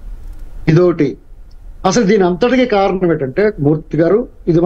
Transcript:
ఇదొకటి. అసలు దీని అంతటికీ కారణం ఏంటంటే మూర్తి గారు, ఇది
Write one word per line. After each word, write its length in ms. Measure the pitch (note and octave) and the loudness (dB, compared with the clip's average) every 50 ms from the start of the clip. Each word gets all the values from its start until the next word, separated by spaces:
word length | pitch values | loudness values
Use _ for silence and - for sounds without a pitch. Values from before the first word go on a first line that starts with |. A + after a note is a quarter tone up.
| - - - - - - - - - - - - - D#3+ D#3 | -12 -12 -12 -12 -12 -14 -14 -14 -14 -14 -12 -4 -2 2 2
ఇదొకటి. 360 | E3 F3+ F3+ E3 E3 D3 B2+ G2+ - - - - - - - - - - - - - - | 4 2 2 2 0 -2 -4 -4 -10 -18 -20 -20 -20 -20 -20 -20 -20 -20 -20 -18 -2 -2
అసలు 180 | F#3+ F#3 B3 A3+ | 0 0 2 2
దీని 200 | F3+ A3 G#3+ F#3 F3 | 2 4 4 2 2
అంతటికీ 360 | F3+ E3 B3 A#3+ B3+ C4 B3+ A#3+ G#3 | 2 0 0 2 2 2 2 2 2
కారణం 360 | G3 G3 G3 F#3 F#3 F#3 E3+ D#3+ | 2 2 2 0 0 0 0 0
ఏంటంటే 380 | - C#3+ B2+ C3 F#3 G#3 G#3+ G#3 - C#3 | 0 -2 -4 -2 0 0 0 0 0 0
మూర్తి 320 | C#3+ D#3+ D#3 - - - D3 E3 | 0 0 0 -4 -4 -2 0 2
గారు, 180 | E3 F#3+ A3+ B3 - - - - | 2 2 2 0 -4 -12 -6 -2
ఇది 120 | F3+ E3 E3+ E3+ | 0 2 2 2